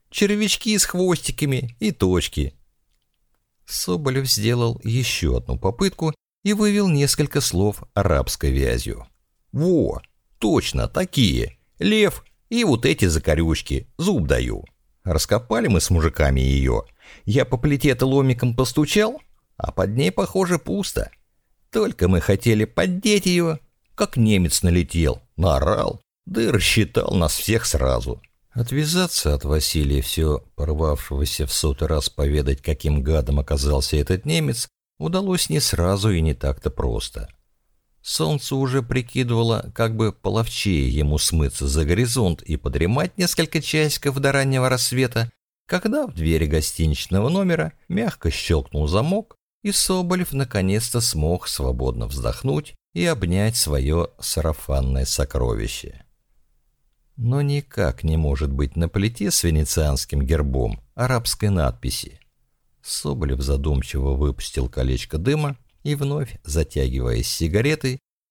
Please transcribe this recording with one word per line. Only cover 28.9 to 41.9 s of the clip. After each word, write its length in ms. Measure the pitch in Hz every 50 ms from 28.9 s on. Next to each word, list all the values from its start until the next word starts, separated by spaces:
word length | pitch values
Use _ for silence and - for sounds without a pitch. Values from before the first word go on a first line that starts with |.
| 170 180 185 175 - - - 76 73
от 120 | 69 -
Василия, 580 | 69 76 78 - - - 78 73 69 69 67 64
всё 400 | - - 82 80 78 73 55 - - -
порвавшегося 920 | - 76 76 76 76 80 76 73 - - - 71 69 73 - - - 73
в 60 | - -
сотый 340 | - - 76 67 - 80
раз 220 | 71 78 73 - -
поведать, 520 | - - 73 71 73 76 67 69 67 -
каким 400 | - - 73 - - 76 73 71
гадом 380 | 65 76 80 76 62 - 71 71
оказался 580 | 69 - 73 69 71 73 73 67 - - 78
этот 300 | 73 71 - 95 90 -
немец, 400 | 147 165 165 151 139 123 - - - _ _ _ _ _ -
удалось 500 | 151 165 180 185 202 190 180 170 - -
не 100 | 156 147
сразу 520 | - - - 85 85 92 101 98 101 110
и 100 | 95 82
не 140 | 80 80 67
так-то 340 | - - 69 65 - - 73
просто. 600 | - - - 62 55 52 - - - - - - - _ _ _ _ _ _ _ _ _ _ _ _ _ -
Солнце 540 | - - - 160 151 151 143 - - 139
уже 260 | 135 135 131 127 135 120
прикидывало, 880 | 120 127 127 120 - - 131 127 120 117 113 117 113 113 107 - 117 -
как 220 | - 117 113 113
бы 160 | 107 113 104
половчее 800 | - _ - 98 98 110 113 - - - - 101 90 73 67 64
ему 280 | 64 76 73 71 76
смыться 520 | 76 - - 82 80 73 65 - - 69 69
за 160 | 69 80 78
горизонт 560 | 76